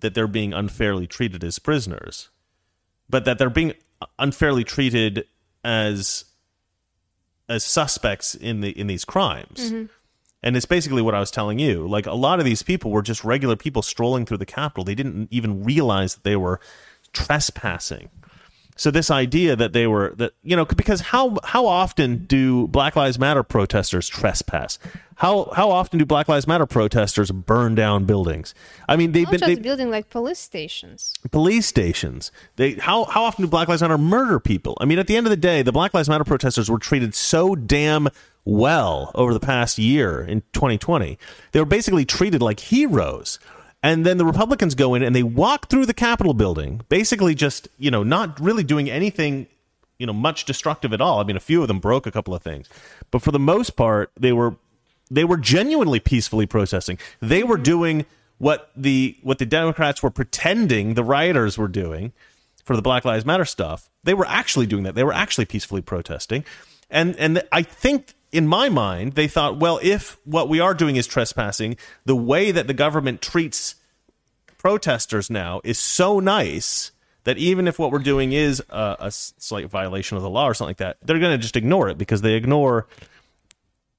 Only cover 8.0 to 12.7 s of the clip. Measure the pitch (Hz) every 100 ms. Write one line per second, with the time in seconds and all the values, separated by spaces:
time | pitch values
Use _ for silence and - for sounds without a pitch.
8 | 110 98 - - 117 110 101 - 101 90
9 | - - 170 78 - - 240 226 220 _
10 | _ _ _ _ 123 123 - 175 151 131
11 | 113 101 98 - 104 110 151 87 85 104
12 | 98 110 135 180 139 110 -